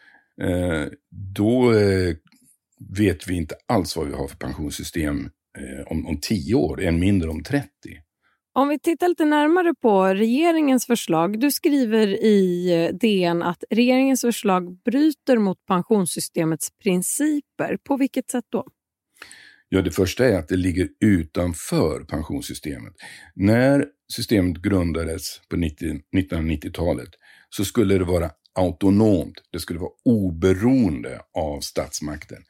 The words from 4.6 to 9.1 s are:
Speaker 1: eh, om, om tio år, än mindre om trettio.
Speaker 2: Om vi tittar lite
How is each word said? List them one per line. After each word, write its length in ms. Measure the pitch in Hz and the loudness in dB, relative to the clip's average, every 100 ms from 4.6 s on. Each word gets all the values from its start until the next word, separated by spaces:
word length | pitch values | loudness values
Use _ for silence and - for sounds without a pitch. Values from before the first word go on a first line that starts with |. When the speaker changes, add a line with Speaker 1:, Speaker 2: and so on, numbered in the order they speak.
| 73 - - 87 76 71 - _ _ - | -8 -8 -8 -4 -4 -4 -8 _ _ -18
Speaker 1:
eh, 300 | 65 67 - | -14 -12 -8
om, 200 | 80 80 | -6 -4
om 120 | 78 | -6
tio 340 | - 107 - 123 | -4 -4 0 0
år, 260 | - - | 0 -2
än 180 | 95 82 | 0 2
mindre 300 | 95 101 80 | 2 2 0
om 140 | 80 | -6
trettio. 580 | 78 143 - _ - - _ _ _ _ _ 254 | -4 -6 -6 _ -20 -20 _ _ _ _ _ -2
Speaker 2:
Om 120 | 277 | 0
vi 120 | 294 | 0
tittar 280 | 339 330 | -2 0
lite 180 | 359 | 0